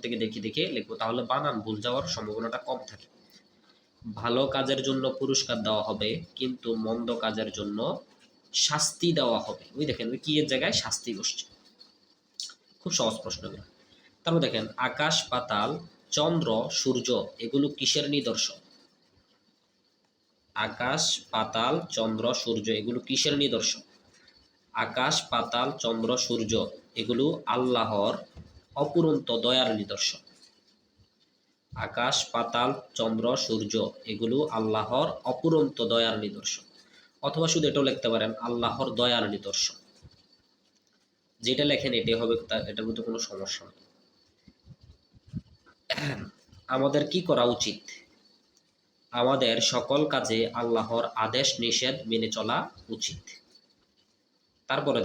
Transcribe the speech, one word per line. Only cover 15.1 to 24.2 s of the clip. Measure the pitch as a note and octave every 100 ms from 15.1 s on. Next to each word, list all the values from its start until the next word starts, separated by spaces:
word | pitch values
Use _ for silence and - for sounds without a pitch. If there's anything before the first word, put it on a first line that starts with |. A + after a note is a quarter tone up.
| D#3 -
পাতাল, | B2+ - G#2 A2+ E3 - - _ -
চন্দ্র, | D#3 E3+ E3 A2 C#3+ -
সূর্য, | C3+ B2 A2+ A2+ - - A#2
এগুলো | C#3 C#3+ -
কিসের | C3+ D3 C#3 C#3+
নিদর্শন? | A#2+ G#2+ - - - - _ _ _ _ _ _ _ _ _ _ _ _ _ _ _ _ _ G#2+ G#2+
আকাশ, | - B2 D#3 - - -
পাতাল, | A2+ G#2+ A2+ A#2+ D#3+ - -
চন্দ্র, | A2+ A2 A#2 B2+
সূর্য, | A#2+ A2 G#2 G#2+
এগুলো | G#2+ A#2+ -
কিসের | C3+ D3+ C#3+
নিদর্শন? | C#3 A2+ - - - - _ _